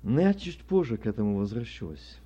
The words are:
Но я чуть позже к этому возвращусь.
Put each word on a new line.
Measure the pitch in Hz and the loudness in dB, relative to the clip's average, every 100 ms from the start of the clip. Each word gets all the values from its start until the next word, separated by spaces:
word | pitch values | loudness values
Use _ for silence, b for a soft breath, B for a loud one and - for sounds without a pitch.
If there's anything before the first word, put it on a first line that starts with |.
Но | 98 135 | 2 4
я | 190 | 4
чуть | 202 175 160 | 4 -2 -10
позже | - 190 151 107 | 0 0 2 -2
к | 110 | -2
этому | 104 104 101 | 0 0 0
возвращусь. | 101 110 117 - 90 78 - - | -2 -4 -8 -10 -10 -10 -16 -20